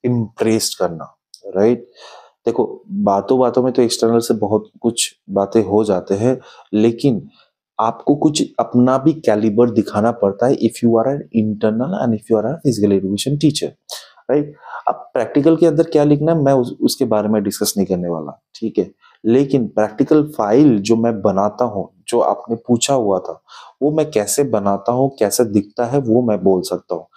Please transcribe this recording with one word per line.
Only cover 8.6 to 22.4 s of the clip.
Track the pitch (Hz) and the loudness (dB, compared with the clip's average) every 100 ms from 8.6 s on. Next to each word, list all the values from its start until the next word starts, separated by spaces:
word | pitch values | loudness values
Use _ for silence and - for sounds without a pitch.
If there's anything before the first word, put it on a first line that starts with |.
| 117 123 127 131 | -2 2 4 4
भी | 147 | 0
कैलिबर | 147 - 104 110 104 120 | 0 0 0 0 2 2
दिखाना | 113 98 104 113 | 2 -2 0 -2
पड़ता | 120 101 98 120 | 0 -2 0 0
है | - | 0
if | 113 - | -2 0
you | 120 113 | 0 2
are | 117 | 2
an | 143 - 113 | -2 -4 -2
internal | 107 104 110 110 135 | -2 -2 -2 -2 -4
and | - 123 | -2 -2
if | 107 - | -2 0
you | 110 | -2
are | 110 | 0
a | 160 143 | -2 -2
physical | 110 101 | 0 2
education | 98 95 101 131 147 | 0 0 -4 -4 0
teacher, | 151 147 - - - - - _ - | 0 0 -6 -10 -18 -18 -18 _ -4
राइट? | 143 147 - - - - | -2 -2 -10 -16 -8 -6
अब | |
प्रैक्टिकल | - - 127 113 143 147 165 | -6 -6 -6 -2 2 2 4
के | 170 | 2
अंदर | 160 | 2
क्या | 165 151 | 0 2
लिखना | 147 147 151 | 2 2 2
है, | 165 | 2
मैं | 139 | 2
उस-, | 135 123 - | 2 0 -2
उसके | 147 - | -2 -2
बारे | 123 107 104 | 0 0 2
में | 107 | 0
डिस्कस | 101 - 104 104 | -2 -4 -4 -2
नहीं | 92 | -2
करने | 90 87 | -2 -2
वाला, | 82 73 - _ | -6 -8 -16 _
ठीक | - 113 - | -10 -6 -4
है? | 90 _ _ _ 110 | -4 _ _ _ 0
लेकिन | 123 135 135 107 | 2 2 0 0
प्रैक्टिकल | - 107 - 135 156 | -2 -2 0 2 2
फाइल | 147 - 104 117 151 107 | 2 -2 2 4 6 4
जो | 101 113 | 2 0
मैं | 117 107 | 0 0
बनाता | 101 95 104 - | 0 0 -2 -2
हूँ, | 120 101 85 _ - | -4 -4 -10 _ -4
जो | 120 | 0
आपने | - 101 | 0 -2